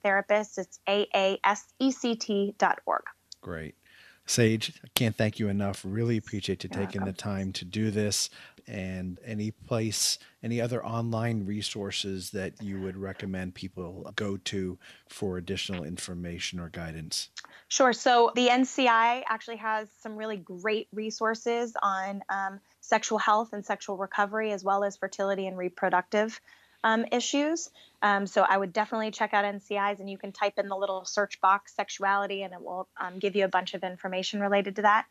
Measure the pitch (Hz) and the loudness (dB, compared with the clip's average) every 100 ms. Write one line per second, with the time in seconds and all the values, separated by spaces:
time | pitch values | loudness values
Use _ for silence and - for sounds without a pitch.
0 | 202 196 196 208 208 - 180 - - 202 | 2 4 4 2 2 -6 -8 -6 0 2
1 | 196 202 190 196 196 208 - - 269 254 | 4 4 4 4 2 0 -4 0 2 2
2 | 240 226 - 202 202 - 190 - - 78 | 0 -2 0 0 0 2 2 2 0 -2
3 | - - _ - - 82 78 - _ - | -2 -18 _ -16 -10 -8 -8 -12 _ -20
4 | - - - - 113 110 - - - - | -20 -16 -2 4 6 4 -2 -10 -4 0
5 | 117 104 107 - 107 101 98 95 95 104 | 2 2 0 0 -2 0 -2 -4 -6 -2
6 | 117 113 - 104 - 95 95 95 95 98 | 0 0 -2 -6 -4 -4 -4 -6 -4 -4
7 | 95 92 107 98 95 - 90 104 110 104 | -4 -4 -4 -4 -4 -6 -6 -2 0 2
8 | 104 - - - - - - 104 92 92 | 0 0 -4 -8 -20 -20 -12 -8 -6 -6
9 | 92 87 117 107 107 - - 117 113 98 | -6 -8 -8 -4 -4 -6 -4 -2 0 0
10 | - - - _ 113 117 117 120 - 117 | -2 -2 -8 _ -4 -2 0 -2 -4 -4
11 | 117 113 117 110 98 104 98 110 98 - | -2 0 0 0 -2 -4 -4 -6 -6 -4
12 | 101 95 90 101 92 - 101 98 95 95 | -4 -6 -6 -6 -6 -6 -8 -4 -4 -6
13 | 95 98 101 92 92 - 95 - 85 92 | -8 -6 -6 -4 -6 -8 -12 -8 -10 -10
14 | 82 98 104 98 - 101 92 90 - - | -8 -4 -4 -4 -4 -4 -4 -6 -14 -20
15 | _ - 101 90 87 95 - 90 78 87 | _ -6 -4 -4 -4 -6 -4 -6 -6 -8
16 | - 87 87 85 - 90 85 87 82 80 | -8 -8 -8 -6 -6 -6 -8 -8 -8 -8
17 | 78 - - - - - - - 262 233 | -6 -8 -8 -14 -18 -20 -4 4 4 4
18 | 269 240 233 240 247 247 254 - 254 226 | 6 6 6 6 4 6 4 4 4 6
19 | 233 247 - 220 - 226 220 220 214 _ | 4 2 -2 -4 -6 -8 -2 -2 -4 _
20 | 220 214 220 208 165 180 208 214 - 202 | -12 -6 -6 -6 -8 -4 0 0 -2 -6
21 | 220 220 226 226 240 233 240 226 202 190 | -6 0 0 0 0 0 0 0 0 0
22 | 196 196 - 196 196 196 _ _ - 220 | -4 -6 -4 -4 -4 -6 _ _ 0 0
23 | - 214 220 214 226 208 196 202 - 190 | 2 0 4 4 2 -6 -4 -4 -4 -6
24 | 190 - 202 220 220 196 190 196 202 196 | -4 0 0 0 -2 -2 2 2 2 -2
25 | 190 - 196 196 190 185 180 - 185 180 | -6 -2 0 0 -2 -4 -6 -2 2 2
26 | - 208 220 - _ - _ - 220 226 | 2 0 0 -4 _ -20 _ -2 2 2
27 | 226 247 240 285 302 330 - - - - | 2 0 0 0 2 0 -6 -16 -20 0
28 | 208 202 202 208 190 190 196 214 214 226 | 2 4 2 4 4 4 2 -2 -2 0
29 | 220 208 214 208 202 202 - 202 202 202 | -2 -2 2 2 2 -2 -4 0 0 -2
30 | 196 196 202 - 202 208 196 190 196 190 | -6 -10 -10 -2 -2 0 -2 -2 -2 -2
31 | 180 - 202 - 190 202 - - 202 - | -4 0 0 4 4 4 2 -6 -6 -2
32 | 196 202 196 196 190 180 - 180 185 - | 2 2 0 -4 -6 -10 -10 -8 -8 -8
33 | 185 185 196 196 190 185 185 185 185 180 | -8 -2 0 2 2 2 0 -6 -6 -6
34 | 190 185 185 208 202 202 196 196 208 208 | -6 -4 -2 -2 2 2 2 2 4 4
35 | - | 2